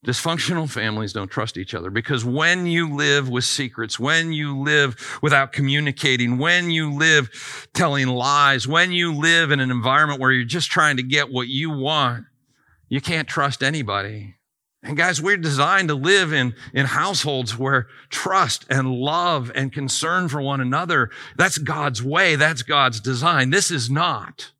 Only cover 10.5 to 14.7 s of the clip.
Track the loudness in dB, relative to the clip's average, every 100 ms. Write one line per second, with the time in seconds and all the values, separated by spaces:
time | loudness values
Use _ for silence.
10.5 | -2 -2 2 2 2 0 0 0 -2 -4
11.5 | -4 -4 -2 -2 0 0 -2 -10 _ _
12.5 | _ _ _ _ -6 -2 -4 -2 -2 -2
13.5 | 0 -2 -2 -2 -4 -4 -10 -16 -20 _
14.5 | _ _